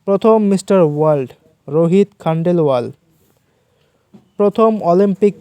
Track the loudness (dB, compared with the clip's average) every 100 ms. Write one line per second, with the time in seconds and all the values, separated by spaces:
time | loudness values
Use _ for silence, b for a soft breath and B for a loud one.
0 | -4 0 2 2 2 -2 0 2 2 2
1 | 0 0 -4 -12 _ _ -6 -2 0 2
2 | 0 _ -6 -4 -2 -2 0 -2 -4 -12
3 | _ _ _ _ _ _ _ _ _ _
4 | _ -20 _ _ -2 2 0 0 0 0
5 | 0 0 -2 -2